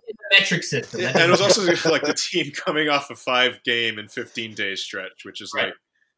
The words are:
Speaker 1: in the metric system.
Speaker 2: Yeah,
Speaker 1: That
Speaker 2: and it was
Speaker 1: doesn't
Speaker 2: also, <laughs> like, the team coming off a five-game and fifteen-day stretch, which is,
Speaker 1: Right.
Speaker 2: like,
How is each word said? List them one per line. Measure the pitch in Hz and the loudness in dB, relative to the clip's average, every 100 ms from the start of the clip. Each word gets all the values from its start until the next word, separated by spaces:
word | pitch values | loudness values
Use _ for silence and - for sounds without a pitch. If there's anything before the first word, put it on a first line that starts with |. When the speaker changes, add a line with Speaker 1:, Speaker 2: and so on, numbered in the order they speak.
| - | -10
Speaker 1:
in | - | -10
the | - 196 | 2 4
metric | 190 165 | 4 0
system. | - 135 - - | 0 -4 -4 -6
Speaker 2:
Yeah, | 180 | 0
Speaker 1:
That | - | 4
Speaker 2:
and | 170 | 6
it | |
was | 180 | 6
Speaker 1:
doesn't | 202 226 180 | 6 4 4
Speaker 2:
also, | 170 165 | 2 2
<laughs> | |
like, | 147 | 2
the | 147 | 0
team | - - 175 143 | -2 -2 -2 -2
coming | - - 151 151 | -4 -2 0 2
off | 143 - | 0 -2
a | 113 | -8
five-game | - 123 127 120 - 117 113 107 | 0 2 2 0 -2 0 0 -4
and | 104 | -10
fifteen-day | - 113 120 113 104 98 95 | -10 -10 -10 -10 -6 -6 -6
stretch, | - 98 92 - | -8 -10 -12 -14
which | - - | -18 -14
is, | 101 139 | -10 -6
Speaker 1:
Right. | 120 | -6
Speaker 2:
like, | - _ _ _ | -6 _ _ _